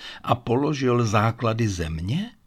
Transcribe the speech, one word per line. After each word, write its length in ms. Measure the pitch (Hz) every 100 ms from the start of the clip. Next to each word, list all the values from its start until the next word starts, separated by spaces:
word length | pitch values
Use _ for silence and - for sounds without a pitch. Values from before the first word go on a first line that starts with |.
| - -
a 120 | -
položil 720 | - 123 120 147 139 131 120 113
základy 600 | 107 110 - 113 113 110
země? 640 | 87 82 80 92 160 233 -